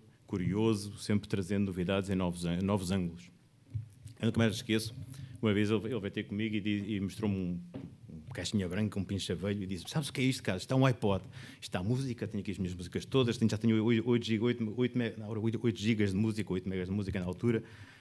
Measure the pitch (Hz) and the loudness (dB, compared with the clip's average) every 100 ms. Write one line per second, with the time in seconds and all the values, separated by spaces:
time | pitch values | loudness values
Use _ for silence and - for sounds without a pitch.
0 | - - - 98 87 101 113 104 101 101 | -10 -20 -6 -2 0 4 4 2 -2 -8
1 | - 104 - 101 87 101 98 90 90 98 | 0 0 2 -2 0 2 2 0 2 2
2 | 95 95 90 87 87 87 98 104 87 95 | 2 0 0 0 -2 0 2 2 2 0
3 | 87 85 - - _ _ - - - - | 0 -6 -14 -20 _ _ -10 -10 -10 -16
4 | - - 113 113 113 92 - 107 110 - | -20 -2 0 4 2 2 0 0 0 -8
5 | - - - - 110 101 104 110 110 117 | -12 -12 -14 -2 2 4 4 2 0 -4
6 | 98 107 - 101 110 107 104 104 104 101 | -4 -4 -4 -4 -2 0 0 0 -2 -2
7 | 95 - 107 95 90 87 - - - - | -2 -2 0 0 0 -4 -6 -12 -12 -16
8 | - 80 - - 87 104 90 95 107 101 | -16 -16 -10 -8 -2 0 0 0 0 -2
9 | 90 98 - 85 98 101 92 90 - 160 | -2 -4 -2 -2 -2 -2 -4 -6 -4 -4
10 | 139 135 131 127 - 95 - 131 131 - | -2 0 0 2 -2 -2 0 4 6 6
11 | 104 92 - - - - - 92 98 127 | 2 2 -2 -12 -16 -14 -6 -2 0 0
12 | 135 113 101 104 92 90 90 90 85 92 | -2 -4 -4 -4 -4 -4 -4 -4 -6 -6
13 | - 135 117 - 110 107 113 110 110 113 | 0 2 2 4 2 4 4 4 4 2
14 | 120 120 117 110 120 120 110 110 123 123 | 4 2 2 0 2 0 -2 0 0 0
15 | 117 - 107 110 113 110 120 92 104 107 | -2 -4 -6 -2 0 2 0 2 2 4
16 | 101 95 110 107 92 92 92 95 90 104 | 4 4 2 2 0 -2 0 -2 0 0
17 | 95 95 90 90 120 113 - - - - | 0 -2 -2 0 2 2 0 -12 -20 -20